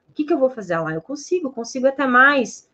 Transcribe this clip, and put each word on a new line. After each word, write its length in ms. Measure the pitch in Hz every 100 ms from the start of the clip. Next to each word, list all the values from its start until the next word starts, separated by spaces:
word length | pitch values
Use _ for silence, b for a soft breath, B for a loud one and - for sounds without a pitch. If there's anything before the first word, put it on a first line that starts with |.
| _
O 60 |
que 100 | -
que 80 | 302
eu 60 | 311
vou 140 | 262
fazer 260 | 254 180 165
lá? 160 | 156
Eu 80 | 160
consigo, 500 | - 285 - 359 277
consigo 360 | 247 233 262 262
até 180 | 269 269
mais. 640 | 247 277 285 202 - _